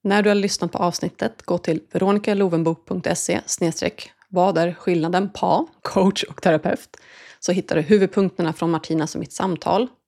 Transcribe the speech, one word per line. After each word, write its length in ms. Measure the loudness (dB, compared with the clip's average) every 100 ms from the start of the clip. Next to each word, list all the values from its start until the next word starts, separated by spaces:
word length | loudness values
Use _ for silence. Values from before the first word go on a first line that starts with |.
När 180 | 2 2
du 80 | 4
har 40 |
lyssnat 380 | 2 0 -2 -4
på 60 | 0
avsnittet, 640 | -2 -2 -8 -4 -6 -6
gå 160 | -4 -4
till 220 | -2 -4 -4
veronicalovenbo 800 | -2 2 2 0 0 2 2 0
punkt 440 | -2 -6 -6 -4 -4
se 220 | -2 -4 -4
snedstreck 640 | -4 -2 -2 -6 -6 -20 _ _
vad 300 | 0 2 2
är 160 | 0
skillnaden 560 | -2 -2 0 0 0 -2
pa, 360 | -4 0 0 -2 _
coach 400 | -4 2 2 2
och 200 | -8 0
terapeut, 540 | 2 2 0 -4 -8 -20 -20 -20 -20 -8
så 120 | -2
hittar 240 | -2 0 -2
du 60 |
huvudpunkterna 720 | 4 4 4 2 0 0 -4
från 180 | 0 0
Martinas 440 | -2 -2 -2 -2
och 60 | -6
mitt 120 | -10
samtal 560 | -6 -4 -2 0 0 0 _